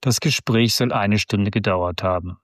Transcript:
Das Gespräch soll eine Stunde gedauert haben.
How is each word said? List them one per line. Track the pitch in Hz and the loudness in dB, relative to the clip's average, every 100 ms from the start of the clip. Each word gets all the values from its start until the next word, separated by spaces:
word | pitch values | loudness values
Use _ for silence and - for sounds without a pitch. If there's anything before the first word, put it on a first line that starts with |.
Das | - 120 | 0 0
Gespräch | 165 - - 113 117 | 0 -2 0 2 2
soll | - 123 | 2 0
eine | 131 101 107 | 0 0 0
Stunde | - 104 101 | 0 0 0
gedauert | 104 104 92 90 85 | 0 0 0 -2 -2
haben. | 95 90 87 87 | -2 -2 -4 -14